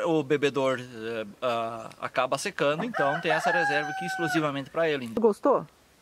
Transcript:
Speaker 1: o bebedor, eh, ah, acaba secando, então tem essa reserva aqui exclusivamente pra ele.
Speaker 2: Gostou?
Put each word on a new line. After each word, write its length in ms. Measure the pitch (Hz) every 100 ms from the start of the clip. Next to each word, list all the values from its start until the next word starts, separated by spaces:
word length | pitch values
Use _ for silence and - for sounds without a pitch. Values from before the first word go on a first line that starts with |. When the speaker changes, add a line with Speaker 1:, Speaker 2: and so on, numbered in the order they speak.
| 170
Speaker 1:
o 160 | 160
bebedor, 600 | 135 147 143 139 131 123
eh, 440 | 127 117 113 117 104 98
ah, 480 | 127 117 113 113 110 -
acaba 360 | 120 135 127 139
secando, 460 | 202 - 143 156
então 360 | 233 - 139 156
tem 100 | 170
essa 180 | 156 175
reserva 400 | 165 160 147 151
aqui 160 | - -
exclusivamente 640 | - 165 165 151 139 135
pra 200 | 160 165
ele. 180 | 143 120
Speaker 2:
Gostou? 580 | 110 220 196 285 202 160 _ _ _